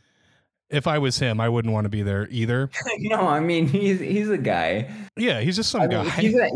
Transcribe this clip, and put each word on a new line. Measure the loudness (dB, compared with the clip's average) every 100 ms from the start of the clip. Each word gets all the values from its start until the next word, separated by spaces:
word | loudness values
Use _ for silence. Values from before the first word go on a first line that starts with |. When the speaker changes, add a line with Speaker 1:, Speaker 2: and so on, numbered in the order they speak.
| _ _ _ _ _ _ -6
Speaker 1:
if | -2 0
I | 0
was | 0 0
him, | 0 0
I | 0
wouldn't | 0 0
wanna | 0 0
be | -2
there | 0 -2 -2
either. | -2 0 0 -2 -4 -6
Speaker 2:
<laughs> | -4
No, | -2 0 2
I | 2
mean, | 2 2 2
he's, | 2 2 0
he's | 0 -2 0
a | 0
guy. | 0 0 0 -2 -4 -10 -12 -4
Speaker 1:
Yeah, | -2 0
he's | 0 0
just | -2
some | 0
Speaker 2:
I | 0
mean, | 0 -2
Speaker 1:
guy. | 2
Speaker 2:
he's | 2 4
a, | 2